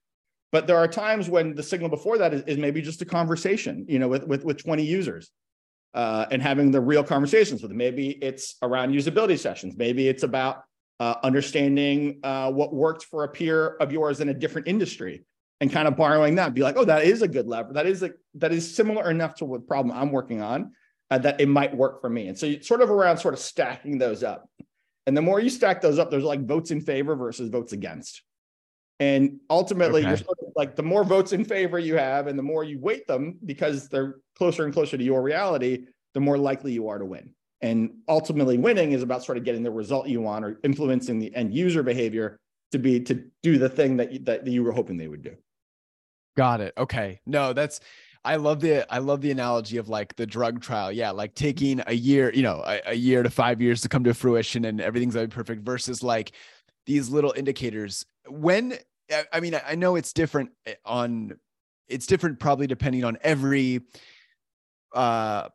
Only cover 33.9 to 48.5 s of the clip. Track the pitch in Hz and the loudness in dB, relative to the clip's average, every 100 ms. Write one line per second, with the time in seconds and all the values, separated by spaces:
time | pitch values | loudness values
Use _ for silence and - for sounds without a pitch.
33.9 | 135 135 135 _ - 180 165 151 143 151 | -4 -4 -8 _ 0 0 2 -2 0 0
34.9 | 131 127 135 131 160 196 151 123 127 127 | 0 2 2 2 0 0 0 0 -2 -8
35.9 | _ _ 139 143 139 139 135 143 117 107 | _ _ -2 2 2 0 -2 -4 -4 -4
36.9 | 104 95 92 - _ _ - 117 113 110 | -6 -8 -12 -16 _ _ -6 -2 0 0
37.9 | - - 160 160 147 131 123 202 208 156 | -4 0 0 0 0 2 4 4 2 2
38.9 | 135 123 127 - 123 113 117 120 110 104 | 0 -2 -6 -4 -6 -4 -4 -4 -4 -4
39.9 | 135 139 117 110 107 107 107 139 139 139 | -4 -2 -2 -2 -4 -6 -4 -2 0 0
40.9 | 127 123 110 110 123 110 123 180 165 127 | 0 -2 -4 -4 -4 -4 0 0 2 0
41.9 | 123 113 110 107 - _ _ - 135 131 | 0 -2 -2 -6 -8 _ _ -6 0 2
42.9 | 123 123 123 - _ 165 147 131 131 139 | 2 0 -6 -6 _ 2 4 4 2 2
43.9 | 127 120 131 123 110 131 123 117 113 98 | 2 -2 -4 -4 -2 -2 -2 0 -2 -4
44.9 | 87 78 76 69 - _ _ _ _ _ | -6 -10 -12 -16 -18 _ _ _ _ _
45.9 | _ _ _ _ - 127 120 98 - 127 | _ _ _ _ 2 2 2 -4 -4 -4
46.9 | 123 101 92 - 143 135 127 151 - - | -2 -4 -8 -2 0 0 0 -2 -6 -18
47.9 | - - _ 123 156 147 | -20 -20 _ -4 0 0